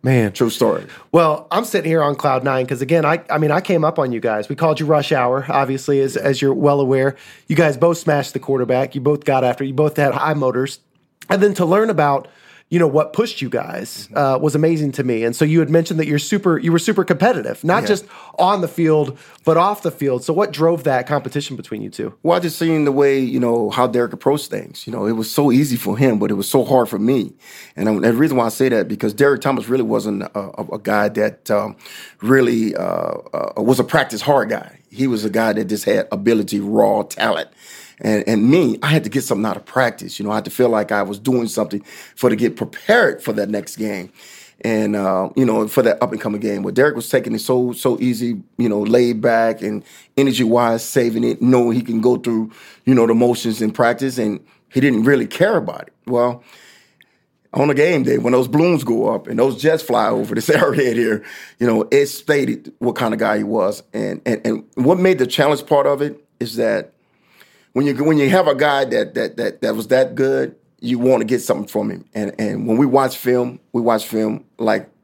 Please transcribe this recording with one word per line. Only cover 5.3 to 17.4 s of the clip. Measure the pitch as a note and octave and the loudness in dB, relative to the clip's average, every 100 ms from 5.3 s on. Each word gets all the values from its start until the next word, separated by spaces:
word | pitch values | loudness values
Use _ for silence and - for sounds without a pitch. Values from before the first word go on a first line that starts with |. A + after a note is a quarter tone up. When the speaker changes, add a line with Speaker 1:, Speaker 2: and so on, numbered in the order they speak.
| C3 C3+ | 0 -2
Speaker 1:
obviously, | C#3 C3+ C3+ - C#3 | -2 0 -4 0 0
as, | C3+ - | 0 0
as | C#3 C3+ | -2 0
you're | C#3 | 0
well | C3+ C#3+ C#3+ | 2 2 2
aware. | C3+ C3+ C3+ C3+ - - _ | 2 2 0 -2 -18 -20 _
You | D#3+ | 2
guys | D#3+ C3 | 2 4
both | E3+ E3 | 2 2
smashed | - D3 C3+ | 0 0 -2
the | B2+ | -8
quarterback. | - C3+ B2 B2+ C3+ C#3 | -4 -2 0 0 -2 -2
You | |
both | C3 D3 - | -2 -2 0
got | C3 | 0
after | B2+ B2 C3+ | 0 -2 -4
it. | |
You | |
both | C3+ D3+ D3 | 0 0 2
had | C#3+ | 0
high | C3 C#3+ D3+ | 0 -2 0
motors. | C3 A#2+ C3 - _ _ _ _ - | 0 0 -4 -6 _ _ _ _ -4
And | F#3+ | 2
then | G3+ G3 | 2 2
to | F3 | 2
learn | F#3+ A3+ | 2 2
about, | F3 D3 C#3 - _ - - _ | 2 2 0 -4 _ -20 -20 _
you | E3+ | 0
know, | E3 | 2
what | C#3 D3+ | 2 0
pushed | - A3+ - | -2 -4 -4
you | C3 | -6
guys, | B2 - - - - - | -6 -6 -10 -12 -14 -8
Speaker 2:
Mm-hmm. | - | -2
Speaker 1:
uh, | C#3 C3 | 0 2
was | D3+ | 0
amazing | D3+ D#3+ E3 D3+ | 2 0 0 -2
to | C3 | -2
me. | B2+ A#2 | -2 0
And | A#2 A#2+ | -2 0
so | |
you | D3+ E3 | 2 2
had | D3 | 4
mentioned | D#3+ E3 D#3+ | 2 2 -2
that | D3+ | 0
you're | D#3 | -2
super, | - G#3 F#3+ D#3+ | 0 0 2 0
you | E3 | 2
were | E3 | 0
super | E3+ F#3+ | 2 0
competitive, | F#3 D#3+ G#3+ G3+ | 2 2 2 2